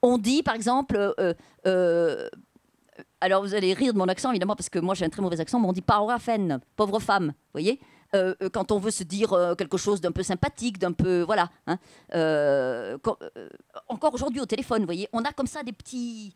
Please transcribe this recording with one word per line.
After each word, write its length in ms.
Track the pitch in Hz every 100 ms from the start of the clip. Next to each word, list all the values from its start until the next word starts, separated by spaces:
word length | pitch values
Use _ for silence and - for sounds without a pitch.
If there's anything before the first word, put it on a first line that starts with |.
On 160 | 247 247
dit, 260 | 208 277
par 120 | 294
exemple, 420 | 226 220 254 269 220
euh, 360 | 202 - 185 170 - _ 190
euh, 600 | 185 180 170 170 139 - - - _ _ _ _ - - _
alors 200 | 185 190
vous 140 | 202
allez 180 | 208 185
rire 200 | 185 254
de 40 | 214
mon 100 | 185
accent, 220 | 185 262
évidemment, 240 | 220 180
parce 140 | 208 -
que 100 | 185
moi 160 | 170
j'ai 100 | 190
un 40 | 170
très 120 | 180
mauvais 180 | 190 170
accent, 200 | 160 247
mais 80 | 202
on 60 |
dit 80 | 185
pauvre 360 | - 214 214 240
femme, 400 | 240 220 185 135 -
pauvre 240 | - 208 208
femme, 280 | 190 202 165
vous 240 | - _
voyez, 260 | 139 170 269 - _ _
euh, 200 | 196 185 -
euh, 60 | 190
quand 220 | 190 196
on 80 | 208
veut 120 | 196
se 120 | 208
dire, 300 | 175 196 220
euh, 220 | 185 175
quelque 220 | 170 185 185
chose 240 | 202 202
d'un 100 | 170
peu 120 | 165
sympathique, 540 | 185 180 - - 240 190
d'un 140 | 180
peu, 300 | 170 180 180
voilà, 280 | 170 208 170 _ -
hein, 100 | 180 _ - _
euh, 840 | 170 160 156 147 139 127 120 101 131
quand, 160 | 226 196 80 -
euh, 120 | 90 - _ - _
encore 260 | 233 302
aujourd'hui 260 | 247 277 247
au 40 |
téléphone, 360 | 247 226 262 226
vous 60 | 185
voyez, 220 | 175 208
on 100 | 233
a 80 | 247
comme 160 | - 262
ça 160 | 302
des 100 | 254
petits. 600 | 214 - 254 240 226 208